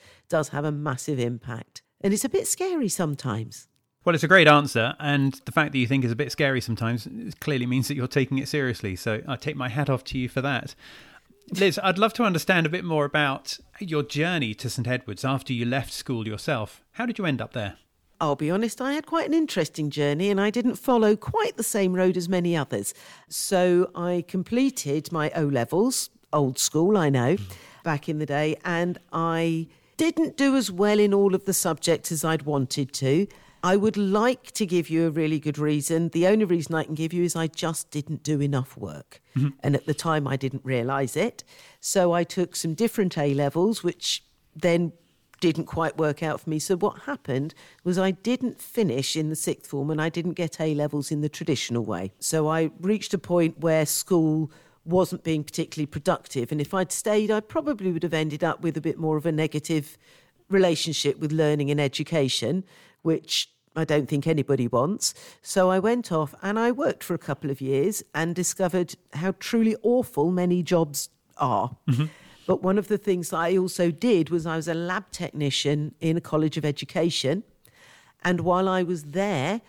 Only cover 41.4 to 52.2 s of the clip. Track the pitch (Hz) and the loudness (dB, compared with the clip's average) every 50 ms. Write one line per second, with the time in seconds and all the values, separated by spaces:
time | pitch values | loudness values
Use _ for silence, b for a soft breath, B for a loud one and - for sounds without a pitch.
41.4 | - B B B B B B B - - - 196 180 175 170 175 170 - - 190 | -16 B B B B B B B -8 -2 2 2 4 4 4 2 0 0 -2 -2
42.4 | 175 - - - - 165 160 - 233 220 - - 196 175 - 165 147 147 135 143 | -4 -2 -4 -4 -4 -4 -2 0 -2 0 0 0 0 0 0 0 0 0 2 0
43.4 | 143 139 - 165 185 220 220 - - 175 - - - - - - - _ _ _ | 0 0 0 2 2 2 0 0 -2 -4 -4 -4 -4 -4 -4 -6 -8 _ _ _
44.4 | _ _ - 156 - 175 170 170 175 160 - _ _ _ _ _ _ _ _ _ | _ _ -6 -2 2 2 4 4 2 0 -4 _ _ _ _ _ _ _ _ _
45.4 | - 165 151 160 - - - 165 160 151 - - 160 147 143 - 165 156 143 - | 0 2 2 0 -2 -4 -4 -2 -2 -2 0 0 0 0 0 -2 -2 -4 -4 -4
46.4 | - 160 156 156 - - 190 175 196 208 - - - 277 285 - - - 127 131 | -4 -4 -4 -2 -2 -2 0 0 0 -2 -2 -4 -8 -8 -8 -8 -4 -2 -2 -2
47.4 | 143 165 B B B B B B B 180 180 190 185 190 185 - - 226 254 254 | -2 -4 B B B B B B B -2 0 2 2 0 0 -2 -2 -2 -2 0
48.4 | 262 226 - - - - - 240 214 151 113 139 135 - - 160 156 156 156 - | -2 -4 -6 -8 -14 -6 -2 0 0 0 0 0 -2 -2 -2 -2 -2 -2 -4 -4
49.4 | - 170 - - - - 147 139 139 151 156 151 156 165 156 170 160 175 160 - | -4 -4 -4 -6 -8 -8 -6 -4 -2 -2 0 0 -2 -2 -2 -2 -4 -4 -4 -4
50.4 | 170 156 - - 160 160 151 147 147 147 143 147 135 - 160 147 147 147 - - | -4 -6 -4 -4 -2 -2 0 0 -2 -2 -2 -4 -4 -4 -2 -2 -2 -4 -4 -4
51.4 | 165 170 139 - - - 120 120 107 110 101 85 95 95 - _ | -4 -2 -2 -2 -2 -2 -4 -2 -2 -2 -4 -4 -6 -8 -10 _